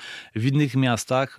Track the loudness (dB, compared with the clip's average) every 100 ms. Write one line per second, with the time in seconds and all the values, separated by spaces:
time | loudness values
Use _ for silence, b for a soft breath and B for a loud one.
0 | B B B -2 0 2 2 2 2 0
1 | 0 -2 -2